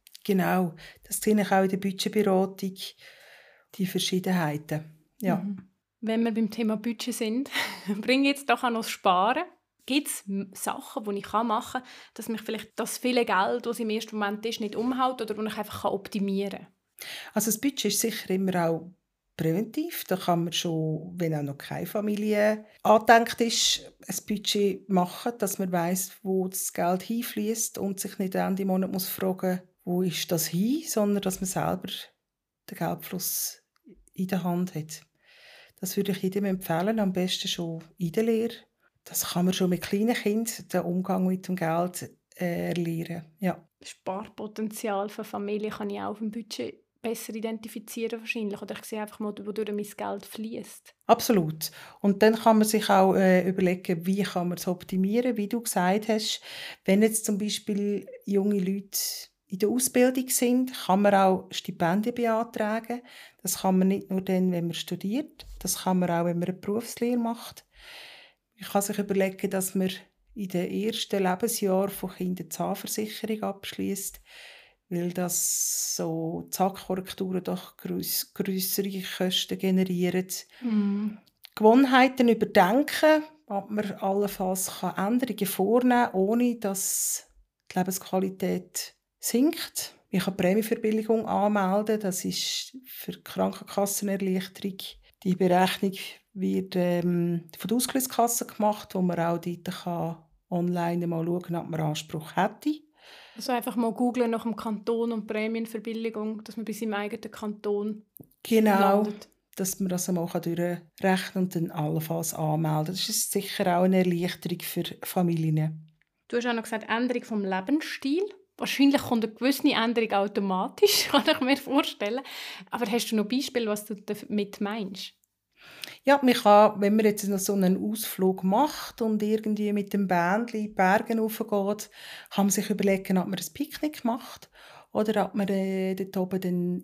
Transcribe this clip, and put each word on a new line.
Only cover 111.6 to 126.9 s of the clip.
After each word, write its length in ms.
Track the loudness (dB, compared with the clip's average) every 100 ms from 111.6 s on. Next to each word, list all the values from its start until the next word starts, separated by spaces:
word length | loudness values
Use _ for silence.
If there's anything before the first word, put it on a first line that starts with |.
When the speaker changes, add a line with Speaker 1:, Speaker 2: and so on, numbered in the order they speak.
| -2
Speaker 1:
allenfalls 640 | -2 -2 -2 -2 -4 -4
anmelden. 600 | -2 0 2 2 0 0
Das 140 | -2 -2
ist 220 | -2 0
sicher 480 | -2 -2 -2 2 4
auch 40 |
eine 140 | 6 6
Erleichterung 600 | 4 2 -2 -4 -6 -4
für 240 | -6 -4 -6 -8
Familien. 840 | -4 0 2 2 2 2 2 -2 -14 _ _ _ -6
Speaker 2:
Du 80 | -2
hast 100 | 0
auch 60 |
noch 80 | -2
gesagt, 240 | -2 -6 -2
Änderung 360 | 0 0 -2
vom 200 | -4 -4
Lebensstil. 800 | -2 -2 0 -2 -2 -6 -2 0 -2 -6 _ -8
Wahrscheinlich 440 | -4 4 6 6
kommt 240 | 2 0
eine 80 | 0
gewisse 380 | 0 0 4 4
Änderung 400 | 4 2 2 2
automatisch, 960 | 2 2 0 0 0 -2 4 4 4 4
<laughs> 20 |
kann 140 | 2 4
ich 140 | 2
mir 160 | 2 2
vorstellen. 640 | 2 0 0 -2 -4 -4 -8 -12 -12 -14 -8
Aber 200 | -4 0
hast 200 | -2 0
du 60 | 0
noch 100 | 2
Beispiele, 420 | 0 0 -2 0
was 160 | -2 -6
du 80 |
damit 640 | -10 -8 -8 -4 -2 -2 -4
meinst? 540 | -6 -4 -8 -10 -14 _ _ _ _ _ -20 -18 -18 -2
Speaker 1:
Ja, 140 | 4 6
man 100 | 6
kann, 480 | 6 8 10 10 6
wenn 160 | 4